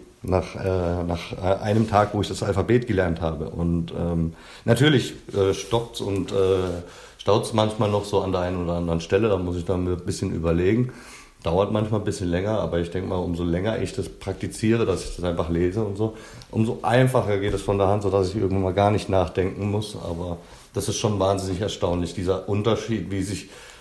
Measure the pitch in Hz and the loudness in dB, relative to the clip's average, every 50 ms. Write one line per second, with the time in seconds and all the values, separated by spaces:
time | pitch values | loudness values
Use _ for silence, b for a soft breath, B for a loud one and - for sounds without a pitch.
0 | - - - _ - - 92 92 85 - - - - 95 92 92 87 85 87 87 | -18 -20 -20 _ -4 0 0 0 0 -2 -8 -4 -2 0 0 0 0 0 -2 -2
1 | 85 85 87 82 - - - - - 90 98 - - 107 104 110 110 107 104 101 | -2 -2 -4 -4 -4 -8 -8 -4 0 0 0 0 0 0 2 2 2 4 4 4
2 | 107 101 - 104 92 - 104 - 110 101 92 95 92 - 117 123 123 - 104 92 | 4 4 2 -2 -2 -2 -4 -4 -2 0 0 0 2 4 2 2 2 2 0 2
3 | 92 87 82 82 85 80 78 73 80 - - 85 85 85 85 85 82 82 78 85 | 2 2 0 0 -2 -4 -4 -4 -6 -8 -4 -2 0 0 0 0 -2 -4 -4 -4
4 | 85 85 85 85 82 82 82 B B B B B B 110 117 117 139 151 151 120 | -2 -2 0 0 -2 -2 -4 B B B B B B 2 4 6 6 4 4 4
5 | - - - - - - - 98 98 98 95 - - - 113 117 117 - - - | 2 0 -8 -12 -14 -6 0 2 2 2 2 0 -2 -2 -2 -2 -2 -2 -8 -6
6 | 107 104 98 95 87 85 - 98 95 95 95 92 92 92 85 87 87 B B B | -4 -2 -2 -2 -4 -2 0 2 2 4 4 2 2 -2 -4 -6 -8 B B B
7 | B B B B - - 101 113 - - 117 110 110 107 107 - 113 101 101 104 | B B B B 0 2 2 2 2 0 0 2 2 2 2 0 0 2 2 0
8 | 101 - - 95 92 95 92 90 87 90 92 90 87 85 85 87 85 85 82 82 | -2 0 0 0 2 2 0 0 0 -2 -2 -2 -2 -2 -2 -2 0 0 -2 -2
9 | 82 - 101 98 113 110 98 90 90 90 87 90 85 - 95 90 90 90 90 87 | 0 2 2 2 4 4 2 0 0 -2 -4 -4 -2 -2 -2 -2 0 -2 -2 -4
10 | - - 90 - 101 92 90 87 82 85 82 85 87 95 107 120 127 123 B B | -4 -6 -4 -4 -4 -4 -4 -2 0 2 2 4 4 4 4 2 2 -2 B B
11 | B B B B B B B B - 82 82 92 101 - 107 107 110 107 113 107 | B B B B B B B B -4 0 2 2 2 2 2 0 0 0 0 0
12 | 92 107 - - 95 87 85 87 95 104 110 104 87 82 85 85 85 85 - 92 | 0 -2 -4 -2 -2 0 0 0 0 0 0 -2 -2 0 0 -2 -2 -2 -4 -6
13 | 95 95 92 90 87 92 85 82 87 87 85 90 95 110 113 90 95 - - - | -4 -2 -2 -2 -2 -2 -2 -2 0 0 0 0 0 -2 -2 -2 -4 -4 -4 -6
14 | 92 82 - - - 98 92 - - - - - - 110 113 117 110 95 90 85 | -6 -6 -8 -10 -8 -8 -6 -6 -6 -8 -6 0 2 2 4 4 4 2 0 -2
15 | - - - - 85 87 85 87 87 82 85 82 87 90 92 110 110 101 101 101 | -2 -8 -8 -4 -2 -2 -2 -2 -2 0 0 2 0 0 0 -2 -4 -4 -2 -2
16 | 110 113 B B B B B B B B - 110 110 113 - - - - 113 127 | -2 -2 B B B B B B B B -2 0 0 0 0 -2 0 4 6 6
17 | 131 127 127 123 101 98 104 98 98 104 98 95 - - 101 98 98 92 101 107 | 6 6 4 2 2 2 0 0 0 0 0 0 0 0 2 4 4 4 4 2
18 | 104 98 92 101 95 90 90 110 98 92 95 98 95 92 87 101 101 104 107 101 | 2 2 2 4 2 2 0 0 0 2 2 2 2 2 2 4 4 4 4 2
19 | - - 95 95 90 85 - 98 90 95 - - 98 101 101 107 110 - - - | 0 2 2 2 2 2 0 0 0 0 -2 -2 -2 -2 0 -2 -2 -4 -8 -8
20 | - 85 85 82 87 87 85 85 B B B B B B - 101 95 - 98 - | -8 -6 -6 -6 -6 -6 -8 -10 B B B B B B -4 -4 -2 -2 -2 0
21 | - 107 104 98 95 98 101 95 92 95 95 85 107 92 - - 101 90 87 87 | 0 0 2 4 4 4 2 2 0 -2 -2 -2 -2 -4 -2 -2 0 0 2 0
22 | 87 85 - - 90 90 95 95 - - 101 101 104 117 104 101 - 113 113 101 | 0 -2 -4 -2 0 0 0 0 0 -2 -2 0 2 2 2 0 0 -2 -2 -2
23 | 85 90 98 95 92 - 78 - - B B B B B B B | -2 -4 -4 -4 -4 -4 -4 -8 -10 B B B B B B B